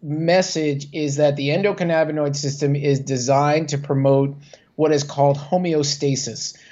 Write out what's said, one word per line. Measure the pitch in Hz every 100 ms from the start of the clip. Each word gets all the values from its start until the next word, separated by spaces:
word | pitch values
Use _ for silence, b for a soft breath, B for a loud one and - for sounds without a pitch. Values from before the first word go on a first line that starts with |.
message | 147 151 165 185 185 160 151 139 -
is | 160 147 139
that | 147 143
the | 139
endocannabinoid | 165 202 196 170 160 156 151 143
system | 143 143 135 143
is | 143 143 135
designed | 135 131 120 139 147 156 151
to | 143
promote | 143 139 135 139 139 143 B B B -
what | 156
is | 151
called | 143 139 143 143
homeostasis, | - 180 175 156 147 - 143 127 117 110 - - B